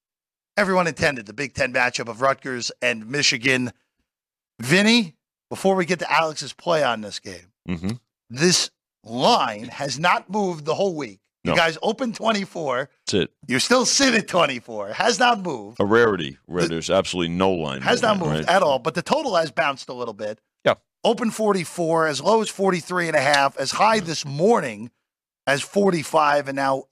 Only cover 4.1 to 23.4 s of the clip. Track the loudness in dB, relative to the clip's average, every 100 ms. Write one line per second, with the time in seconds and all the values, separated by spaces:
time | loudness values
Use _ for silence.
4.1 | _ _ _ _ -8 0 4 4 4 2
5.1 | -8 _ _ -14 -2 0 2 0 -2 0
6.1 | 2 2 -2 -12 -8 -2 2 2 -2 -6
7.1 | -12 -14 -16 -18 _ -8 -6 -6 -8 _
8.1 | _ -14 0 2 2 -2 _ _ _ -10
9.1 | 0 2 4 2 -4 -10 -8 -8 -2 0
10.1 | 0 -2 -4 -2 -4 -4 -2 -2 -4 -10
11.1 | -14 _ _ -2 2 2 0 -4 -2 -4
12.1 | -2 -2 -2 -2 -6 -4 -4 -6 _ -2
13.1 | 0 0 _ -4 -2 2 2 4 2 2
14.1 | 2 0 0 0 -2 -8 -10 -6 -2 0
15.1 | 2 2 2 -2 -8 -8 -4 2 4 4
16.1 | 2 -4 -10 -8 -2 -2 -2 0 2 2
17.1 | -2 -2 2 2 2 -2 -4 -2 0 0
18.1 | 0 -2 -2 2 2 4 0 -2 -4 -2
19.1 | -2 0 0 0 -2 -2 -4 -8 -10 -10
20.1 | -8 -8 -10 _ _ 0 0 _ _ 0
21.1 | 0 -2 0 0 0 -2 -4 0 2 2
22.1 | 0 2 2 0 -2 0 0 -2 -4 0
23.1 | 2 4 4